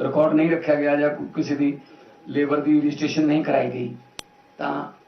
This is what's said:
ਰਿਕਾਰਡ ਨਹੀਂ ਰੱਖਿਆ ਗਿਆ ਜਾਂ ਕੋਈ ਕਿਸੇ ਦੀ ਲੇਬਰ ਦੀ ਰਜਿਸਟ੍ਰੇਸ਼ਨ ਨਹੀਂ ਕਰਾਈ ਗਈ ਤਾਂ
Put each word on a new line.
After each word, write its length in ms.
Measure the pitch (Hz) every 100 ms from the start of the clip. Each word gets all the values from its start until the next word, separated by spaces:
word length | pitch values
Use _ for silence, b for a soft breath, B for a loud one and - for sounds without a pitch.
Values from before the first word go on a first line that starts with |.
ਰਿਕਾਰਡ 300 | 139 151 156
ਨਹੀਂ 180 | 156 165
ਰੱਖਿਆ 240 | 165 151
ਗਿਆ 220 | 147 147 147
ਜਾਂ 140 | 147
ਕੋਈ 160 | 147 -
ਕਿਸੇ 220 | - 139 139
ਦੀ 240 | 143 139 B B B B -
ਲੇਬਰ 320 | 139 143 147
ਦੀ 200 | 143 151
ਰਜਿਸਟ੍ਰੇਸ਼ਨ 460 | 147 143 151 - 151
ਨਹੀਂ 180 | 156
ਕਰਾਈ 260 | - 135 123
ਗਈ 260 | 123 123 - - - - _ _ -
ਤਾਂ 340 | 135 139 - -